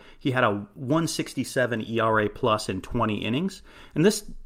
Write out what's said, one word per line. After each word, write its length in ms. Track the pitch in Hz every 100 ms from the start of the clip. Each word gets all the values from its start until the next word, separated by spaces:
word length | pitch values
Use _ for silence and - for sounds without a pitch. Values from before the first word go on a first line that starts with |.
| - -
He 140 | 143
had 140 | 127
a 240 | 117 101 104
one 340 | - 127 156 165
sixty-seven 760 | - 151 - 123 135 120 117 107
E 80 | 113
R 220 | 113 110
A 80 | 104
plus 400 | - 120 107 -
in 140 | 95
twenty 420 | - 123 110 101
innings. 380 | 107 131 190 - - - - 147
And 100 | 185
this 240 | 214 - -